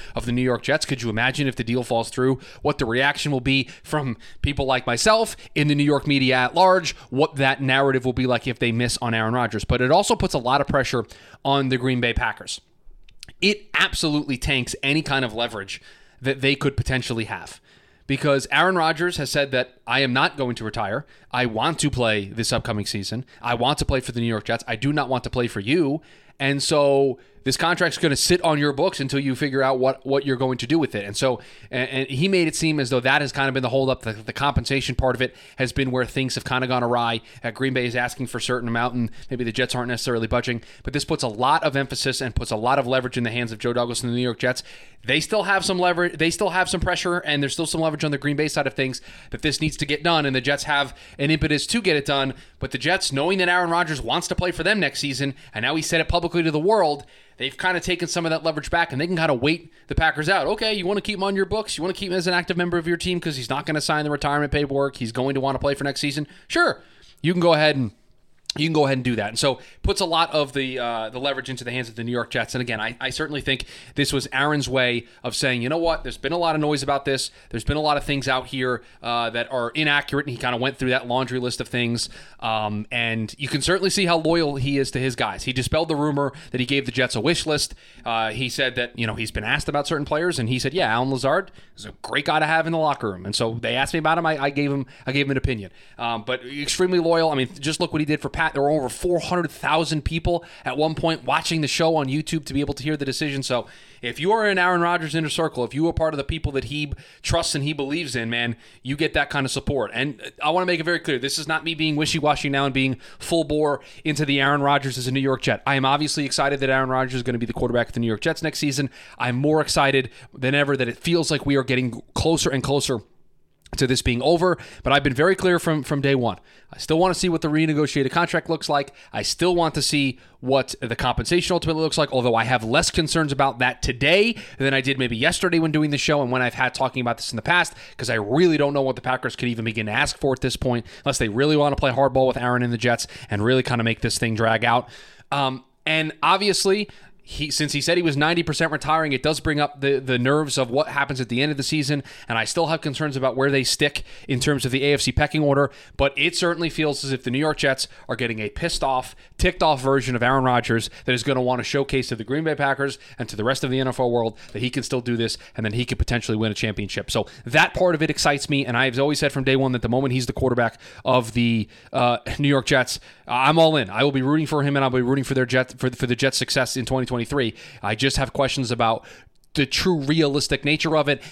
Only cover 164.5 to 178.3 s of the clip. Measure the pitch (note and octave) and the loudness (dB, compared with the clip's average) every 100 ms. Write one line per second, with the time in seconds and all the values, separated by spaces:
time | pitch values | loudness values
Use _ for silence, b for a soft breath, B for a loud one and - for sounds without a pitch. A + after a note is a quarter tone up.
164.5 | G#2+ B2 C3+ A#2+ C3 A#2+ A#2 A2+ - B | -6 -4 -4 -2 -2 0 0 0 -2 B
165.5 | - A2 A2+ B2 A#2+ - A#2+ - G#2+ A2 | -4 -2 -2 -2 0 0 0 0 0 0
166.5 | G#2 A2 G#2 G2+ - - A#2+ G#2 B A#2+ | 0 -2 -2 -6 -6 -4 -4 -4 B 0
167.5 | D3 F3 - F3+ D#3+ D#3+ D3+ D#3+ C#3+ - | 4 4 4 4 4 0 2 2 2 0
168.5 | C#3 B2 A#2+ C3 A#2+ C#3+ D3 D3 C#3 C3 | 0 0 2 2 2 2 2 0 0 2
169.5 | C3+ C3+ B2 A#2 B2 C3+ C3 A#2+ - C3 | 2 2 0 0 0 0 0 -2 0 0
170.5 | B2 A#2 - B B - B2+ A2+ A#2+ A#2 | 2 0 -2 B B 2 2 2 2 2
171.5 | A2+ G#2 B B C3 A#2+ A#2+ - - C#3+ | 2 -2 B B 0 2 2 -2 -2 2
172.5 | C#3 - C3+ B2 - B B B B2 C3+ | 2 2 2 0 -4 B B B 0 4
173.5 | E3 D#3+ D#3 G2+ G#2 C#3+ C3+ B2+ D#3 D3 | 6 6 4 0 0 2 2 2 2 2
174.5 | D3+ C#3+ C#3 C3+ B2+ B2 C#3 B2+ C3 B2 | 0 2 2 2 2 2 0 0 0 2
175.5 | B2+ B2+ C3 B2+ B2 B2 A#2+ C3+ - B2+ | 2 0 -2 -4 -2 -2 2 0 0 -2
176.5 | C#3 B2+ C3+ A#2 C3 B2 B2 A#2 C#3+ A#2 | 0 0 -2 -2 -2 -2 -4 -2 0 -2
177.5 | - B B G2+ A2 A#2 - C3 | -4 B B -4 0 0 0 -2